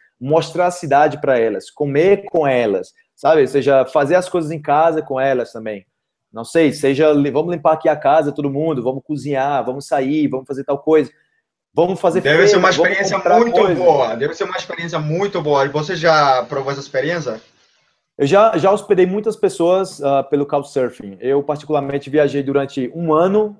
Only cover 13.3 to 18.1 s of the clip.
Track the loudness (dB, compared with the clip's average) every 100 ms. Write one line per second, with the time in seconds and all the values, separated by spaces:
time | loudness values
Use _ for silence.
13.3 | 4 4 2 2 2 2 2 0 -2 -6
14.3 | -6 -8 -8 -10 -10 -8 -6 -4 -2 -2
15.3 | -2 0 0 0 -2 -6 -2 2 4 4
16.3 | 2 0 -4 -4 -6 -6 -4 -2 -4 -6
17.3 | -10 _ _ _ _ _ _ _